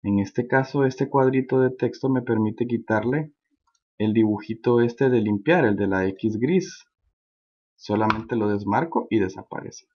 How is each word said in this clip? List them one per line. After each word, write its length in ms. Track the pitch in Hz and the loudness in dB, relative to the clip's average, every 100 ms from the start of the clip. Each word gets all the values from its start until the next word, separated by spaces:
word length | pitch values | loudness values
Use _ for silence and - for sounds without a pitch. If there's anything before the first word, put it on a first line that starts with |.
En 180 | 101 101 | 0 0
este 280 | 98 - 120 | 0 -4 0
caso, 380 | 131 135 147 135 | 0 0 0 0
este 240 | 131 139 | 0 -2
cuadrito 500 | 139 131 135 131 131 | 2 2 2 0 2
de 100 | 127 | 2
texto 400 | 127 123 - 135 | 0 -4 -2 -2
me 120 | 131 | -2
permite 440 | 120 113 107 110 117 | 0 0 0 -2 -4
quitarle 680 | 113 110 110 110 143 151 _ _ _ _ _ _ _ | -4 -2 -2 0 -2 -4 _ _ _ _ _ _ _
el 160 | 107 | 0
dibujito 680 | 110 110 104 - 113 - 120 | 2 2 0 -6 -4 0 2
este 300 | 120 120 135 | 2 0 2
de 100 | 123 | 2
limpiar, 460 | 107 104 151 175 123 | 2 -2 2 2 2
el 100 | 101 | 2
de 120 | 101 | 0
la 200 | 95 95 | 0 -2
X 320 | 95 113 107 | -2 -4 -2
gris. 460 | 127 185 - - _ _ _ _ _ _ _ _ _ _ | 0 0 -2 -16 _ _ _ _ _ _ _ _ _ _
Solamente 600 | - 107 110 107 113 117 | -4 0 0 -2 -2 -2
lo 120 | 104 | 0
desmarco 580 | 101 101 107 165 120 - | 0 0 0 0 -4 0
y 80 | 110 | 0
desaparece. 680 | 92 - - - - - _ | 0 -4 -12 -12 -12 -16 _